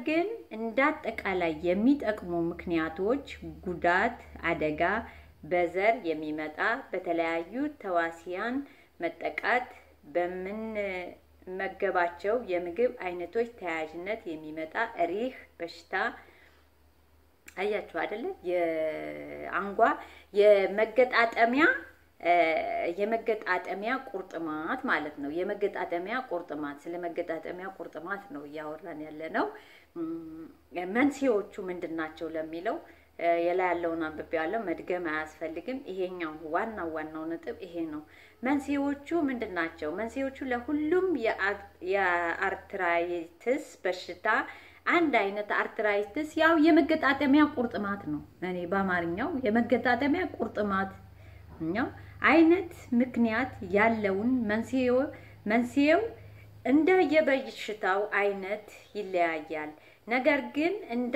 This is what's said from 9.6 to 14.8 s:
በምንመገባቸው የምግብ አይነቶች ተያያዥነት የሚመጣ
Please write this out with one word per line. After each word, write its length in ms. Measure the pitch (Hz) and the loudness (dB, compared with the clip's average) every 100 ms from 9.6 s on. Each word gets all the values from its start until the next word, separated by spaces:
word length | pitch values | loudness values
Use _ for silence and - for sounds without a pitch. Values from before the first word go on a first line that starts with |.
| - - - _ 151 170 180 185 190 214 220 214 202 185 | 0 -10 -20 _ -4 -2 -2 -4 -8 -8 -6 -6 -4 -6
በምንመገባቸው 1400 | 175 - _ _ - 185 190 - 190 180 170 - 202 247 | -10 -14 _ _ -10 -6 -6 -2 0 2 0 0 -2 -2
የምግብ 480 | 202 175 175 170 247 - | 0 -4 -2 0 0 0
አይነቶች 500 | 185 175 170 233 233 | -8 -6 -4 -4 -4
ተያያዥነት 680 | - 180 160 156 165 185 220 | -6 -6 -6 -6 -8 -8 -8
የሚመጣ 500 | 180 156 156 156 160 220 | -8 -10 -10 -10 -6 -4